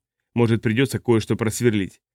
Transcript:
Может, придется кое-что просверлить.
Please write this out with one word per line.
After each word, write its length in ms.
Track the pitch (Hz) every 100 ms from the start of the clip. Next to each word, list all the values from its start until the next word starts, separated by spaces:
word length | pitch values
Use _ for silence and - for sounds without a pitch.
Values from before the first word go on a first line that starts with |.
| _ _ _
Может, 280 | 117 117 110
придется 360 | 117 110 135 104
кое-что 380 | - 113 - 107
просверлить. 640 | 110 - 120 107 95 - _